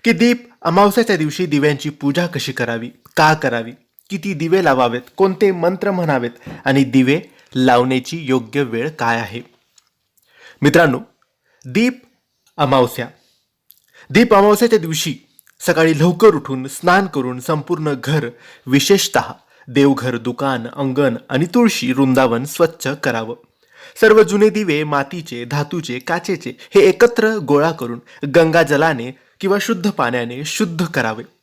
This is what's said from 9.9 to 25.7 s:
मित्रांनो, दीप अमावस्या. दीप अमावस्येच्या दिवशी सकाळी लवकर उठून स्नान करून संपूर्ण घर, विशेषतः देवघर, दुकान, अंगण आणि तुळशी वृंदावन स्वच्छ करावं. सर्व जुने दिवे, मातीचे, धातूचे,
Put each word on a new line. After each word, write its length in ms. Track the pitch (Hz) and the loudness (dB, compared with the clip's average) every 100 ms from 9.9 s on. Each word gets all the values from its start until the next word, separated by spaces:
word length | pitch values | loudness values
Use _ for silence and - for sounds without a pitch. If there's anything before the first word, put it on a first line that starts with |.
| _ _ _ _ _ - _ | _ _ _ _ _ -20 _
मित्रांनो, 380 | 143 165 160 120 - _ _ _ _ _ | 2 4 2 0 -8 _ _ _ _ _
दीप 360 | 127 127 240 247 _ _ _ _ _ - | -6 -2 -2 -2 _ _ _ _ _ -4
अमावस्या. 500 | 139 135 120 - 120 _ _ _ _ _ _ _ _ _ _ | 2 2 2 -2 -12 _ _ _ _ _ _ _ _ _ _
दीप 240 | 143 240 | 2 4
अमावस्येच्या 440 | 202 208 208 233 220 | 6 4 4 2 2
दिवशी 340 | 160 156 160 - _ _ _ _ | 0 -6 -6 -8 _ _ _ _
सकाळी 360 | - 160 165 151 | -2 2 2 4
लवकर 360 | 170 175 220 | 0 6 4
उठून 300 | 160 - 131 131 | 4 -6 -8 -8
स्नान 400 | - 175 185 196 | -4 0 2 0
करून 320 | 147 127 123 | -6 -6 -8
संपूर्ण 540 | 123 156 - 170 156 | -6 -6 -4 -4 -4
घर, 320 | 135 135 156 120 - - - 127 | -4 -2 -2 -4 -12 -20 -20 0
विशेषतः 640 | 139 - 196 - 120 - - _ _ - | 0 4 2 2 -2 -4 -16 _ _ -4
देवघर, 500 | 127 139 131 123 120 | 2 2 2 -2 -4
दुकान, 480 | 113 127 139 127 117 | -6 -4 -4 -4 -8
अंगण 480 | - 135 131 135 135 - | -6 -4 0 0 -2 -4
आणि 160 | 135 | -2
तुळशी 460 | 170 247 233 - 127 | 0 2 2 0 -4
वृंदावन 540 | 131 135 131 131 117 | 0 2 2 2 0
स्वच्छ 420 | 143 - 165 - 165 151 | -6 -2 -2 -2 -8 -4
करावं. 320 | 139 117 110 120 _ _ _ _ - - | -4 -4 -8 -14 _ _ _ _ -20 2
सर्व 240 | 220 214 | 6 6
जुने 260 | 190 202 214 | 6 4 2
दिवे, 340 | 196 196 151 | 2 -2 -2
मातीचे, 600 | 151 143 139 175 160 120 | -2 -4 -4 -10 -12 -12
धातूचे, 540 | 120 147 147 | -6 -6 -4